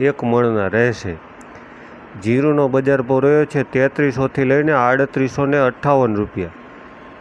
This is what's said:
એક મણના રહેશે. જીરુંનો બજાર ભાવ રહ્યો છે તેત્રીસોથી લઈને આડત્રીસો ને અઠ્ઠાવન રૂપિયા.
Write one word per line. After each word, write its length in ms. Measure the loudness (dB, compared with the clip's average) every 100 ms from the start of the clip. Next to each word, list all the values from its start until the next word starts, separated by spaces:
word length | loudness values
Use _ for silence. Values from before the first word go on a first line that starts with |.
એક 240 | -2 -2
મણના 420 | -2 0 0 0 -2
રહેશે. 500 | 0 0 -2 -8 -12 -14 -20 -20 -20 -20 -20 -20 -20 -20 -10
જીરુંનો 460 | -2 0 2 2 2
બજાર 340 | 0 2 0
ભાવ 160 | 2 2
રહ્યો 260 | 2 2
છે 180 | 0 -2
તેત્રીસોથી 800 | -2 0 0 0 -2 0 -4 -2
લઈને 280 | 0 2 2
આડત્રીસો 760 | 2 2 2 0 -2 -4 -2 0
ને 120 | 2
અઠ્ઠાવન 580 | 0 -2 0 2 2 0
રૂપિયા. 320 | -4 -6 -8 -10 -20 -20 -20 -20 -20 -20